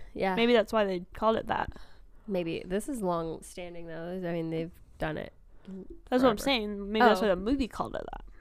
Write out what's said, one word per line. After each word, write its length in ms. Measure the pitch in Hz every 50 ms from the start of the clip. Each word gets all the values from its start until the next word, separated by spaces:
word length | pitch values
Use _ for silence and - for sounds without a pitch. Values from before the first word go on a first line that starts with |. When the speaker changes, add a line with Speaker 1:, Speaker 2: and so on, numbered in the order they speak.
| - - -
Speaker 1:
Yeah. 180 | - 190 190 185
Speaker 2:
Maybe 200 | 208 233 240 240
that's 200 | 220 - - 226
why 120 | 220 208
they 200 | 196 185 175 185 - -
called 240 | - 214 220 226
it 100 | - -
that. 220 | - - - - - - - - - - - - - - - -
Speaker 1:
Maybe. 360 | 220 190 180 170 165 156 - -
This 240 | 180 185 214 - 311
is 100 | 269 226 190
long 400 | 180 170 165 165 160 156 - -
standing, 420 | - - 180 175 175 175 170 170
though. 340 | 165 160 165 165 170 185 190 175
I 40 | 170 175
mean, 160 | 170 165 165
they've 220 | 160 160 165 175 - - - - -
done 200 | - - 156 151
it 140 | - - - - - - - - - - 190 190 185 - - - - - -
Speaker 2:
That's 140 | 254 254 262
what 60 | 247
I'm 40 | 208
Speaker 1:
forever. 20 | 202
Speaker 2:
saying. 520 | - 269 269 226 208 208 208 202 202 202
Maybe 140 | 214 220 247
that's 140 | 226 196 185
Speaker 1:
Oh. 20 | 226
Speaker 2:
why 60 | 202
the 60 | 180
movie 320 | 180 196 233 285 277 147
called 280 | - - - - - -
it 60 | - 50 - - - - - - -